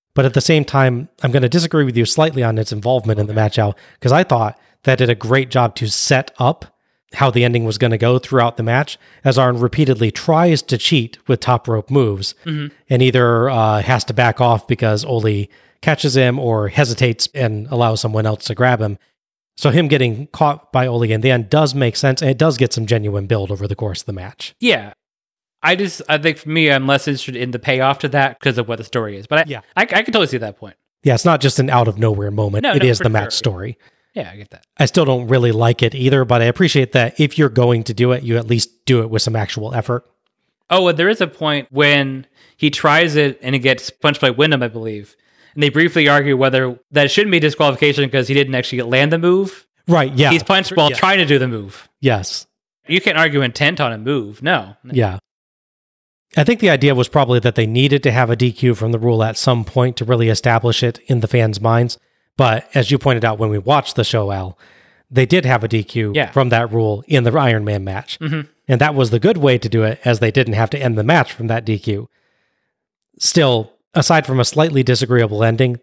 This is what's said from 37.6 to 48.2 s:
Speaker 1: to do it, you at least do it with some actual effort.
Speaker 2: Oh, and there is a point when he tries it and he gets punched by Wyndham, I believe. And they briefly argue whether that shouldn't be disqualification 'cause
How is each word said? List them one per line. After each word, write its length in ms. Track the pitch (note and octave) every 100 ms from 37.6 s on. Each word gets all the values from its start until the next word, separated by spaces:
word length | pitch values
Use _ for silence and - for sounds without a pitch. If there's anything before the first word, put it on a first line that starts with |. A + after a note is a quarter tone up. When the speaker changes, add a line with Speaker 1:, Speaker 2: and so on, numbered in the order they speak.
| B2 A#2
Speaker 1:
to 100 | A2
do 180 | A2 B2
it, 100 | B2+
you 140 | B2 A#2
at 80 | A2+
least 380 | A#2 - _ -
do 140 | A#2+
it 80 | A2+
with 120 | A2
some 120 | A#2+ A2
actual 380 | G2+ A2+ G#2+
effort. 300 | B2 A#2 A#2+ _ _ _ _ _ _ -
Speaker 2:
Oh, 160 | F#3 F3+
and 80 | D#3+
there 100 | F#3
is 120 | A3
a 60 | E3+
point 400 | - D#3 D3 B2+
when 560 | C3+ C#3+ C#3+ C3+ C3+ - _ _ -
he 140 | D3
tries 460 | - D3+ D#3 E3+ D3
it 220 | C#3+ -
and 120 | B2+
he 40 | C3+
gets 320 | C3 C3 -
punched 300 | - D3+ C#3+
by 100 | C3
Wyndham, 320 | A#2+ D3+ C#3
I 60 | A#2+
believe. 480 | A2+ A2+ G#2 G2+ _ _ _ _
And 80 | D3
they 60 | D3
briefly 400 | D#3 E3 E3 C#3+
argue 280 | C#3+ C#3+ C3
whether 420 | C3+ C3 B2+ A#2+ _
that 180 | D3 C#3+
shouldn't 220 | - G#3+
be 80 | F3
disqualification 680 | D3+ D3 D3 B2 D3 C#3 C3+
'cause 180 | C3+